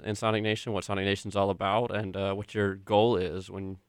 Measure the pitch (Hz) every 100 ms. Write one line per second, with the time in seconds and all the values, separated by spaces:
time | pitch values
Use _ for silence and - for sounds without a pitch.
0 | - 104 110 110 110 107 117 98 - 98
1 | 98 98 101 101 98 92 98 107 120 101
2 | 101 92 98 98 104 107 101 95 95 104
3 | 117 95 90 92 92 95 95 95